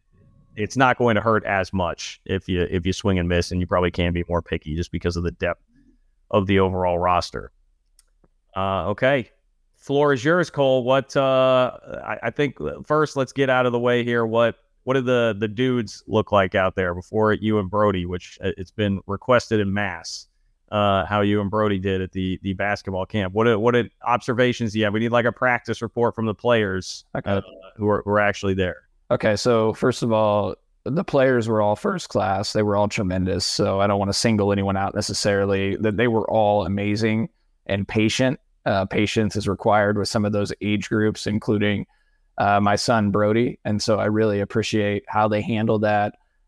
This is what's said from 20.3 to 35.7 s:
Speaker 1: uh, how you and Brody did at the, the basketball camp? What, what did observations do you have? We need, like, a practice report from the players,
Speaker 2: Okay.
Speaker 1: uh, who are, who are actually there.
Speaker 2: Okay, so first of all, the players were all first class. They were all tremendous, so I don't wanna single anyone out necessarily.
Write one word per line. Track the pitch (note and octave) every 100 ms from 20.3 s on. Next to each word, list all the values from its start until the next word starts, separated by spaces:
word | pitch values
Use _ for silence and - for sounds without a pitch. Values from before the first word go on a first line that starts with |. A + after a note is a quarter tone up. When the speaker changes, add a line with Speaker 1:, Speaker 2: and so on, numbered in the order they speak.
| _ _ _ _
Speaker 1:
uh, | G#2 G2+ G2 E2
how | G#2
you | G#2 G#2
and | G2+
Brody | G#2+ G#2+ G2
did | G2 F#2+
at | F#2
the, | F#2+ F#2 F#2
the | G2
basketball | F#2+ G2+ G2+ - F#2 F#2+
camp? | G#2+ F#2
What, | G2+ A#2 G#2+
what | A#2
did | A#2+ A2+ - -
observations | A#2+ - A#2 B2 A#2 A#2
do | G#2+
you | G#2+
have? |
We | G#2+
need, | A#2
like, | A#2+ A#2
a |
practice | - B2+ A#2+ - A2+
report | A2+ - A#2 G#2+
from | A2
the | G2+
players, | A#2+ A#2+ G#2 F#2+ - - - -
Speaker 2:
Okay. | -
Speaker 1:
uh, | G2 F#2 - F#2+ -
who | G#2
are, | G2+
who | G2+
are | G#2
actually | G#2 G2 G2
there. | F#2+ F2+ - _ _ _
Speaker 2:
Okay, | A#2+ G#2+ G2+
so | B2 A#2 A2
first | G#2 B2+ -
of | B2
all, | A2 G#2+ G#2 G2 - _ _ -
the | D3
players | - C#3+ C3 B2 A2
were | A2
all | G#2 G#2
first | G3+ F#3 -
class. | - G2 G2 G#2
They | A2
were | G#2 G2+
all | G#2
tremendous, | - F#2+ F#2 F2+ F2+ -
so | - G2+ G2
I | G2+
don't | G2+
wanna | G2
single | G2 A#2+ G#2+ G2+
anyone | G2+ G2 F#2+
out | G2 -
necessarily. | - G2 G#2+ G2+ G2 G2 G2